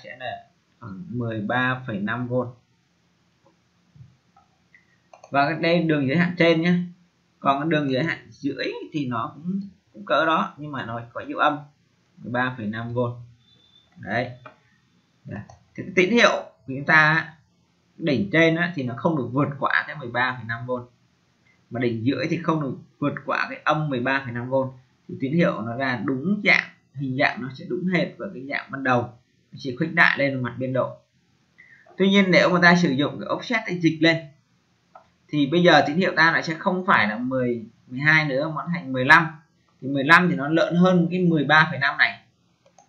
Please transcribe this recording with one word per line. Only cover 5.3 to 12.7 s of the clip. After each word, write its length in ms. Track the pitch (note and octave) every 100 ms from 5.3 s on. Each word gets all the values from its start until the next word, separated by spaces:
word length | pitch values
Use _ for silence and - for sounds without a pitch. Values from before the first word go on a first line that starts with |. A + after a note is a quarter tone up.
Và 200 | C#3 C#3+
cái 80 | D#3+
đây 220 | E3 F3
đường 260 | D#3+ D3+ C3
giới 80 | D#3
hạn 180 | F3 -
trên 240 | E3 D#3+
nhé. 120 | E3+ F3+ - - _ _ _ _
Còn 220 | C#3 C#3
cái 80 | D#3
đường 240 | D3+ C#3+
giới 120 | C3
hạn 220 | D#3+ - -
dưới 420 | - C#3 - - A#4 E4
thì 140 | D3+ B2+
nó 260 | A#2 B2
cũng, 260 | D3+ E3+ G3 G3+ - _
cũng 120 | G#2+
cỡ 220 | G2+ C#3 D#3+
đó, 280 | D#3+ G#3+ -
nhưng 160 | D3+
mà 140 | C3+ G2+
nó 140 | A#2 A#2+
có 100 | A2+ F#2+
dấu 100 | D3
âm, 200 | D3 D3 - _ _ _ _ _
mười 160 | G#2+
ba 220 | B2 B2+ B2+
phẩy 100 |
năm 280 | G#2+